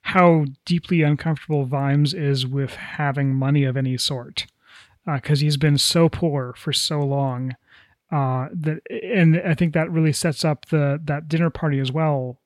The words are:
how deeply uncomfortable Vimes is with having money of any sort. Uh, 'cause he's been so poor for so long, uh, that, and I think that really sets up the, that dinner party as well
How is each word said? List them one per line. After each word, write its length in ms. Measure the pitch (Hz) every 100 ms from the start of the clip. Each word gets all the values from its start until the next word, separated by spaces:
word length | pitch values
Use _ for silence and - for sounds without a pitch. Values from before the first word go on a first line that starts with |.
how 420 | - 190 175 165 143 135 -
deeply 360 | 170 - 170
uncomfortable 640 | 147 147 165 151 - 151 131
Vimes 480 | 139 139 143 147
is 340 | 151 143 135 127
with 280 | 139 135 -
having 600 | - - 147 139 139 135
money 280 | 135 147 135
of 100 | 127
any 220 | 131 127
sort. 500 | - 135 123 - - _ _ - - _ -
Uh, 140 | 139
'cause 200 | - 147
he's 180 | 151 143
been 200 | 156 143
so 320 | - 175 165
poor 440 | - 170 143 123 -
for 160 | -
so 260 | 139 - 151
long, 560 | 143 139 139 123 131 123 _ - _ _ _
uh, 360 | 151 135 127 131
that, 260 | 180 156 156 -
and 520 | - 185 196 165 160 -
I 80 |
think 200 | 156 170
that 180 | 160 165
really 220 | 165 160
sets 300 | 139 170 - 165
up 220 | 147 -
the, 320 | 160 143 143 151
that 220 | 143 160
dinner 220 | 160 165
party 300 | - 160 139
as 120 | 131
well 480 | 147 156 143 127 120